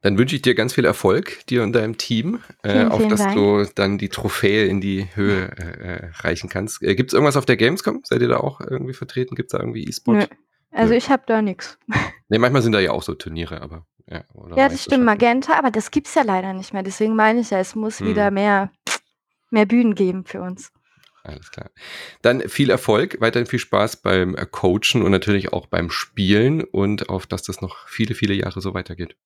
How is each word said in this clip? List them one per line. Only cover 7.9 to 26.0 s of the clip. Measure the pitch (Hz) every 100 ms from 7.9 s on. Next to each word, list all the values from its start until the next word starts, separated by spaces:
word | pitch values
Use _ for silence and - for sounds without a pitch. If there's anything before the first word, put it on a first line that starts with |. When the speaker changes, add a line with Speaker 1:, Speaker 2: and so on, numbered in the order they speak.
| -
Speaker 1:
Seid | - 120
ihr | 120
da | 120
auch | 139 139
irgendwie | - 131 131
vertreten? | 131 131 131 127 123
Gibt's | -
da | -
irgendwie | 117 113 -
E-Sport? | - - 214
Speaker 2:
Nö. | 202 - _ _ _
Also | - 226
Speaker 1:
Nö. | 247
Speaker 2:
ich | -
hab | 269 -
da | 220
nix. | 214 180 - - -
<laughs> | 208 - - _
Speaker 1:
Nee, | 110
manchmal | 123 139
sind | 117
da | 104
ja | 90
auch | 60
so | - -
Turniere, | 82 80 82 80
aber, | 76 82 - _ _
ja, | - -
oder | - - 147
Speaker 2:
Ja, | 269
das | 269
stimmt, | - 277 240
Speaker 1:
Meisterschaften. |
Speaker 2:
Magenta, | 208 233 254 269 320
aber | 269
das | 220 -
gibt's | 302 -
ja | 330
leider | 240 190 190
nicht | 190 190
mehr. | 196
Deswegen | 190 190 214 220
meine | 214 233
ich | 226
ja, | 196
es | 185
muss | 220 214 214
Speaker 1:
Hm. | 196
Speaker 2:
wieder | 208 202
mehr, | 196 208 202 196 _ - - _ _ _ _ _
mehr | 226 208
Bühnen | 240 233 196
geben | 190 185 180
für | 190
uns. | 180 185 - _ _ _ _ _
Speaker 1:
Alles | - 73 -
klar. | - - _ - - - -
Dann | 117 127 -
viel | - 135
Erfolg, | 95 - 107 180 -
weiterhin | 113 120 117
viel | 120
Spaß | - 101 110 -
beim, | 98 92 92 -
äh, | -
Coachen | - 92 101 - 123
und | 92
natürlich | 95 104 101 92
auch | 87 -
beim | 90 87
Spielen | -